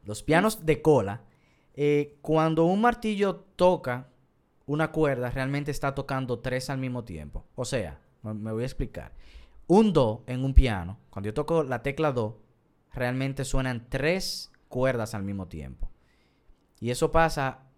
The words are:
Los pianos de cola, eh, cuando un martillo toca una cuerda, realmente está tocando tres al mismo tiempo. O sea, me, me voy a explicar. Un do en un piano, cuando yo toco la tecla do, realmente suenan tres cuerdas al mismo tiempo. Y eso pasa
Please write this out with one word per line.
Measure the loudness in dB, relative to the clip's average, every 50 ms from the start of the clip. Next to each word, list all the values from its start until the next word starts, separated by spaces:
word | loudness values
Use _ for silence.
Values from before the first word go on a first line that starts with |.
| -10
Los | -10 -12 -8
pianos | 0 2 4 4 4 4 0 0 0
de | 0 0 2
cola, | 4 4 4 4 4 0 -6 -8 -12 -20 _ _ _ _ _ _ _ _ _
eh, | -2 0 2 2 2 0 -2 -8 _
cuando | _ 0 2 2 4 2 4 4 4
un | 4 4 4
martillo | 2 2 2 0 -2 -4 0 0 0 0 -2 -4 -12 _ _
toca | 4 6 6 6 4 -2 -6 -6 -6 -8 -14 _ _ _ _ _ _ _ _ _ _ _
una | -4 -2 0 0 0
cuerda, | 2 2 2 2 2 0 -2 -4
realmente | -2 -4 -2 -2 -2 -4 -4 -4
está | -4 -2 -2 -2 -2
tocando | -4 -6 -4 -4 -4 -2 -4 -6 -4
tres | -4 -4 -4 -4 -4 -4
al | -6 -4
mismo | -4 -4 -6 -6 -8
tiempo. | -10 -12 -12 -12 -10 -12 -12 -12 _ _
O | -8 -6
sea, | -4 -4 -4 -4 -6 -10 -16 _ _ _ _
me, | -10 -10
me | -8 -8 -6 -6
voy | -4 -4
a | -4
explicar. | -6 -4 -6 -6 -6 -6 -14 -14 -14 -18 -20 -20 -20 -20 -20 -20 _ _ -20 0
Un | 4 6 6 6 6
do | 4 4 4 4 0 -4 -6
en | -8 -6 -4 -2
un | 6 8
piano, | 8 8 8 2 -2 -4 -8 -10 -14 _ _
cuando | -12 -8 -8 -4
yo | -4
toco | -4 -2 0 0 0 0
la | 0 -4 -4
tecla | -4 -4 -2 0 -2 0
do, | 0 0 -2 -4 -6 -12 _ _ _ _ _ _ _ _ _ _
realmente | -8 -4 -4 -2 -2 -2 -4 -4 -4 -6 -4
suenan | 0 0 0 0 0 -4 -6 -8 -6
tres | -6 -2 0 0 0 0 -2 -6 -8 -10 -12 _ _ _ _ _
cuerdas | -4 0 0 0 0 0 -4 -4 -6
al | -8 -6
mismo | -6 -6 -6 -8 -10
tiempo. | -10 -12 -12 -12 -8 -8 -8 -8 -8 _ _ _ _ _ _ _ _ _ _ _ -20 _ _ _ _ _
Y | -6 -4
eso | -2 0 0 2
pasa | 4 4 4 4 0 -2 -4 -4 -6 -8 _ _ _